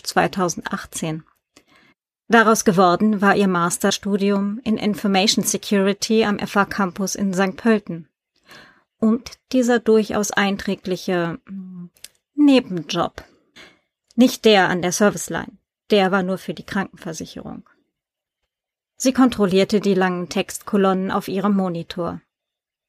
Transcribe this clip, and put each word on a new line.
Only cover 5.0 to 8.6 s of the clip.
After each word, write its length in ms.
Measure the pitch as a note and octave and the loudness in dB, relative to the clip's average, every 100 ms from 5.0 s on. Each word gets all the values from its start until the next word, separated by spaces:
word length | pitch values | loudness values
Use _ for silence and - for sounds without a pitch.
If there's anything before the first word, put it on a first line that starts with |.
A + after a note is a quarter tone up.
| G3+ F#3+ F3 - | 0 2 2 0
Security 800 | F3+ F#3 - G3+ F#3+ G3 - A3 | -2 -4 -2 0 0 -2 0 0
am 140 | A3 G3+ | 0 -2
F 160 | - | -2
H 100 | G#3 | -2
Campus 500 | F#3+ - F#3+ F#3 F#3+ | -2 -2 -4 -4 -6
in 200 | - G3 | -4 -4
Sankt 240 | F3+ F#3+ F#3 | 0 -2 0
Pölten. 500 | A#3 G#3+ - E3+ D#3 _ _ _ _ - | 0 0 -2 -12 -14 _ _ _ _ -20